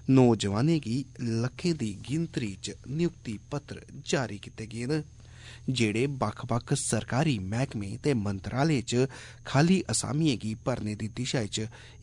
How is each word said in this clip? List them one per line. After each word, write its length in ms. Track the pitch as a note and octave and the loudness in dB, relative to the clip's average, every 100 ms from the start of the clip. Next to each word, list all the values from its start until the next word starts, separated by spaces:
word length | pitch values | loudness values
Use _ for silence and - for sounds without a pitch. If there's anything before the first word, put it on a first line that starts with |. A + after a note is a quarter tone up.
| - | 6
नौजवानें 680 | C3 B2 A2 G2+ G2+ D3 E3 | 8 8 6 2 2 4 2
गी 180 | A2 B2+ - - | 0 -4 -4 -6
लक्खें 520 | A#2 A2+ A#2+ - F3+ D#3+ | -2 0 -2 -2 -2 -2
दी 120 | A2 G2+ A2 | -4 -6 -6
गिनतरी 420 | D3+ E3 - A2 F#2+ | -4 -2 -4 -6 -6
च 120 | - - - | -10 -10 -8
नियुक्ति 440 | D3 E3+ - - G#2 - | -2 -2 -2 -10 -10 -6
पत्र 300 | D3 - - - C#3 - | -8 -8 -14 -14 -14 -2
जारी 320 | D3 A#2 G2 | 0 0 -6
कीते 280 | - - A2 | -10 -12 -10
गे 180 | A2 B2 | -6 -2
न, 160 | D#3 D3 - - - - - - | -2 -4 -16 -20 -18 -18 -8 -4
जेह्ड़े 360 | B2 A2 G#2 C#3 C3+ | 2 2 4 0 0
बक्ख-बक्ख 560 | G#2+ - A#2+ A#2 - | -2 -2 -2 -2 0
सरकारी 640 | C#3+ - A2 G#2 A#2+ D#3 A2+ F#2 | -2 2 0 0 2 2 2 -2
मैह्कमें 500 | A2+ C3+ A2+ G2 A#2 | -2 -2 -2 -6 -2
ते 160 | D3 B2 | 0 2
मंत्रालयें 640 | G2+ G2 G2 A#2 E3 C#3+ | 0 -2 -4 0 2 2
च 240 | A2 A#2+ C3+ - - - - | 2 2 2 -2 -16 -16 0
खाली 340 | C3+ E3+ F#3+ - | 4 6 4 4
असामियें 480 | A#2 A2 C3+ D#3+ A2+ | -2 0 2 2 2
गी 160 | A2 A2 - | -2 -4 -2
भरने 280 | A#2+ G#2+ G#2 | -2 -4 -4
दी 120 | G#2+ - | -6 -4
दिशा 260 | B2+ C#3 G2+ | -2 -2 -2
च 200 | - A2 - - - | -4 -6 -10 -20 -4